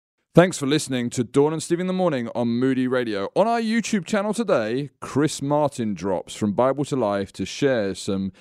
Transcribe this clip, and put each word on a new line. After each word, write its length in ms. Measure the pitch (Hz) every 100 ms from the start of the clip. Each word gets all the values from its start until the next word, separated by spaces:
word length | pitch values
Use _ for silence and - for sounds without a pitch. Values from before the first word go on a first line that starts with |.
| _ _ _ 165
Thanks 240 | 180 -
for 80 | 135
listening 420 | 151 - 127 120
to 120 | -
Dawn 300 | 107 139 147
and 80 | 160
Steve 180 | - 170
in 80 | 185
the 60 |
Morning 360 | 185 180 135 120 -
on 120 | 117
Moody 400 | 120 131 131 127
Radio. 420 | 127 117 101 98 -
On 120 | 220
our 120 | 233
YouTube 460 | 220 233 - 208 160
channel 280 | 208 208
today, 580 | 214 220 143 107 127 143 -
Chris 400 | - 131 151 -
Martin 540 | 139 147 143 - 110 90
drops 400 | 95 90 - -
from 180 | 107
Bible 320 | 95 127 135 139
to 100 | 135
Life 380 | 104 101 98
to 120 | - 95
share 500 | - 143 123 98 90
some 360 | - 98 95 -